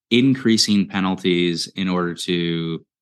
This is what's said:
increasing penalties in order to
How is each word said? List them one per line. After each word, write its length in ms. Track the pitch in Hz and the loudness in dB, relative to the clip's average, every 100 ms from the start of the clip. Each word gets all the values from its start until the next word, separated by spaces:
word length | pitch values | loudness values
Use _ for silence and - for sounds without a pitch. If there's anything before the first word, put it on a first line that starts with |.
| _ | _
increasing 760 | 120 135 131 117 110 - 104 92 | 2 4 2 2 2 4 2 0
penalties 800 | 98 95 92 92 87 87 82 - - | -2 -2 0 0 2 0 -2 -6 -6
in 140 | 95 | -2
order 240 | 90 87 | -2 -2
to 720 | 82 - 87 85 82 82 80 - _ | -6 -4 -2 -2 -2 -4 -8 -12 _